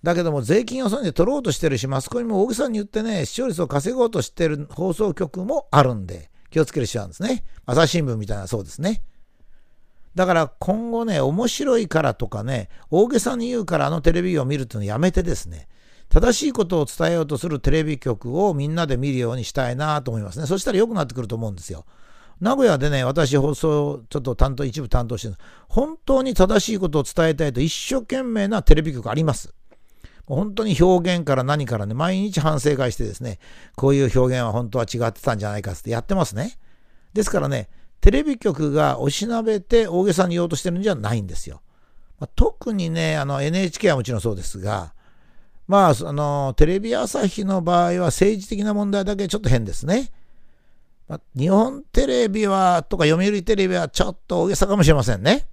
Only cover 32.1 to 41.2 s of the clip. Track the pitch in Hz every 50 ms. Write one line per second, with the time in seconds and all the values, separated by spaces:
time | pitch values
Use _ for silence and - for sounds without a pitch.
32.1 | 190 190 196 208 185 - 147 160 156 147 - 147 147 127 135 123 110 - 123 110
33.1 | - - 127 120 98 - _ - - - - - _ - - 135 143 139 139 123
34.1 | - 127 127 127 127 127 120 113 104 117 123 113 98 131 117 - - 120 117 117
35.1 | 110 - - - 117 107 98 104 104 104 95 101 92 - - 107 113 117 - -
36.1 | 196 190 165 - 98 104 143 226 - - - - - _ - _ _ - - _
37.1 | - 208 214 - - 202 143 139 139 127 110 - - - - - - - - -
38.1 | - 269 302 302 277 226 - 214 160 135 156 147 139 151 151 143 131 120 120 143
39.1 | 143 - 202 226 233 226 220 220 214 208 - - - 226 220 190 165 180 185 208
40.1 | 180 160 185 180 170 175 175 170 165 139 - 185 170 180 196 107 101 - 104 101
41.1 | 117 117